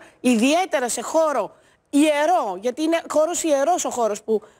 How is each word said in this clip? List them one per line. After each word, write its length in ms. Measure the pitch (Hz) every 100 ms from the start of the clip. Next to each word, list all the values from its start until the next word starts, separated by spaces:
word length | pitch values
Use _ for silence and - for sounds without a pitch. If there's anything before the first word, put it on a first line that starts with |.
| - _
ιδιαίτερα 720 | 247 233 262 320 381 294 247
σε 120 | -
χώρο 540 | 220 320 311 262 180 - _ _ _
ιερό, 680 | 285 311 294 311 359 233 180
γιατί 200 | 233 240
είναι 200 | 320 330 311
χώρος 340 | 294 311 349
ιερός 420 | 330 277 277 359 262
ο 40 |
χώρος 320 | 240 220 -
που, 200 | - 214 - _